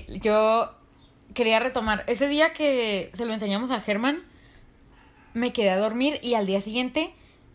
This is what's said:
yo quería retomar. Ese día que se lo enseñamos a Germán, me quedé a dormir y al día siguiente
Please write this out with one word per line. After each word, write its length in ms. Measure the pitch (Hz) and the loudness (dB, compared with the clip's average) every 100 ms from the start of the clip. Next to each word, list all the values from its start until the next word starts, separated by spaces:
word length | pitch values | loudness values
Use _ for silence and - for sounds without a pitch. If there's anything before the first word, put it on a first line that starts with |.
| - 196 | -4 -4
yo 520 | 214 214 220 226 - - - _ - _ - | 2 4 4 2 0 -6 -20 _ -20 _ -12
quería 260 | - 226 220 | -2 2 2
retomar. 460 | 247 247 220 208 - | 2 -2 -2 -2 -2
Ese 200 | 226 285 | 0 0
día 240 | 294 320 | 2 2
que 580 | 320 294 262 220 196 - | 2 0 2 0 -2 -4
se 120 | 185 233 | -8 -6
lo 80 | |
enseñamos 380 | 220 208 196 254 | -4 -2 -2 -2
a 80 | 233 | -4
Germán, 420 | - 208 254 330 - - - - - - - - - _ - 233 | -2 0 0 -2 -8 -20 -20 -20 -20 -20 -20 -20 -20 _ -10 -4
me 180 | 247 | -2
quedé 160 | 247 196 | 2 2
a 80 | 185 | 2
dormir 420 | 214 233 277 294 | 0 0 -2 -2
y 100 | 240 | -2
al 140 | 226 196 | 0 2
día 120 | 196 | -2
siguiente 540 | 220 233 254 302 339 - - _ - | -2 -4 -2 -2 -4 -8 -20 _ -20